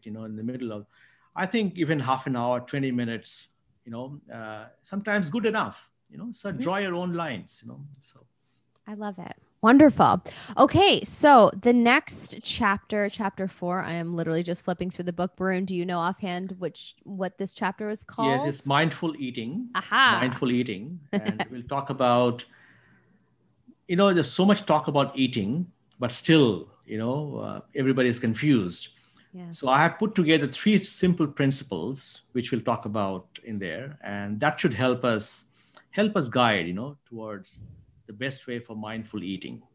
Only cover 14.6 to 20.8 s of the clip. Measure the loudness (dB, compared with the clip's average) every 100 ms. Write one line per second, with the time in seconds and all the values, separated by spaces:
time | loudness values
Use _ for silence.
14.6 | -6 -6 -6 -6 -8 -4 -6 -4 -2 -2
15.6 | -2 -4 -4 -2 -2 -4 -6 -6 -8 -8
16.6 | -8 -10 -20 -20 -16 -8 -8 -6 -10 -4
17.6 | -6 -4 -8 -10 -12 -4 0 0 -2 -6
18.6 | 0 2 2 -2 -6 -6 -8 -8 -8 -8
19.6 | -6 -8 -2 2 4 4 0 0 0 0
20.6 | 0 -6